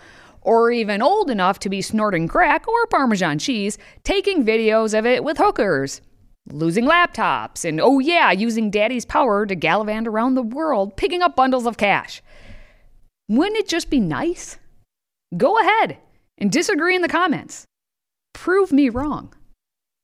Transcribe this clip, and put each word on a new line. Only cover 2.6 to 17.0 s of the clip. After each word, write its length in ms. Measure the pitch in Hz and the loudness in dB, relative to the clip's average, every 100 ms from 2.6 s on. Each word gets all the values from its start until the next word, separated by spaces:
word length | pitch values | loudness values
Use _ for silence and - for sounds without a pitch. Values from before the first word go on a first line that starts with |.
| 453 | 0
or 200 | 466 453 | -2 0
Parmesan 500 | 339 262 202 175 147 | 0 2 0 0 -2
cheese, 400 | - 226 202 - - - | -4 -4 -4 -8 -14 -10
taking 400 | - 392 392 370 | -4 -2 0 0
videos 540 | 220 226 220 220 220 214 | 2 2 2 2 2 0
of 80 | 226 | 2
it 180 | 226 | 0
with 140 | 254 320 | 0 0
hookers, 640 | 403 415 208 139 135 - _ _ _ _ - | 2 2 0 0 -2 -10 _ _ _ _ -14
losing 360 | 143 165 180 254 | -4 0 2 4
laptops, 760 | 349 349 - 185 127 110 - | 4 2 0 -2 -2 -4 -8
and, 160 | 170 156 | -6 2
oh 200 | 214 277 | 4 4
yeah, 320 | 269 339 240 | 2 2 4
using 400 | 185 226 220 214 | 2 0 -2 -2
daddy's 340 | 208 214 247 - | 0 -2 -4 -2
power 400 | 302 269 202 214 | 0 2 0 -2
to 100 | 185 | -2
gallivant 520 | 156 190 214 214 226 | 0 0 -2 -4 -4
around 280 | 214 247 262 | -2 0 0
the 60 | |
world, 560 | 220 269 320 233 202 - | -2 -4 -2 0 -2 -2
picking 240 | 330 349 | -2 0
up 140 | 349 - | 0 2
bundles 320 | 262 254 240 | 2 2 -2
of 100 | 233 | 0
cash. 440 | 202 160 - - - - - - - _ - - _ _ - | 0 0 -2 -16 -20 -20 -20 -20 -20 _ -20 -20 _ _ -2
Wouldn't 280 | 226 392 440 | 0 0 0
it 100 | 415 | -2
just 220 | 330 - | -4 -2
be 100 | 277 | 0
nice? 580 | 180 131 330 359 - - - _ _ _ _ _ - 175 | 0 -2 -4 -6 -12 -20 -20 _ _ _ _ _ -10 -2
Go 240 | 269 440 | 2 2
ahead 380 | 440 440 359 - _ _ _ - | 2 2 0 -4 _ _ _ -4
and 120 | 202 | 0
disagree 460 | 233 359 330 339 | 0 0 0 0
in 60 | 370 | 0